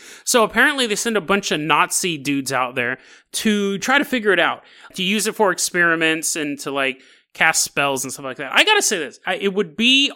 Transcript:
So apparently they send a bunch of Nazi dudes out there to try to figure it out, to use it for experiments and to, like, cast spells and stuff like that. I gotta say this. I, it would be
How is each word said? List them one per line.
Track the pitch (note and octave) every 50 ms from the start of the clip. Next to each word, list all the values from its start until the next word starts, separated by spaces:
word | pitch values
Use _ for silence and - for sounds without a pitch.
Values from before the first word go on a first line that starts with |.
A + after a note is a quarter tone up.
| - - - - -
So | - - A#3+ A3
apparently | F3+ - A3+ C4 D4+ C#4+ C4+ B3
they | G#3+ G#3
send | - - A#3 A3 G3+
a |
bunch | D#3+ C#3+ G3 G3+ - -
of | G3 D#3
Nazi | D3+ D#3 D3 D#3 F3+ E3 - - - F3+ E3
dudes | C#3+ C3 C#3+ C#3+ C#3 C3+ B2+
out | C3+ B2+ B2+ B2 B2+
there | C3 A#2+ A#2+ C3 - - - - - _ _
to | - - - A3 G#3 G3+ G3+ G3 G3 F#3+
try | - B3+ C4+ C#4+
to | D4
figure | - C4 B3 G#3 G#3+
it | F3+ F3
out, | D#3+ C3+ A#2+ - - - - - - - -
to | F#3
use | F3+ F#3 G3+ F3+ F#3
it | A3 -
for | - G#3+ F#3
experiments | E3+ - - - - F3+ F3 E3+ E3 E3 D#3+ D#3+ D#3+ E3 D#3 - -
and | E3+ D3+ D3 C#3+ C3
to, | - D3+
like, | C#3 C#3 C3+ C3 C3 - - - _ _ _ _ -
cast | - F3 D#3+ D#3 -
spells | - - - D3+ C#3+ C#3 C3+ B2+
and | C#3 C3 -
stuff | - C#3
like | C3 B2 -
that. | C#3 B2+ -
I | A#3+ E4
gotta | G#4 G#4+ G#4
say | - - G#3+ E3+
this. | D3 A2+ - - -
I, | F3 F#3
it | - G3 G3+
would | F#3 G#3 G3 D#3+ D3
be | - A3+ B3+ C4 C4+ C#4+ B3+ -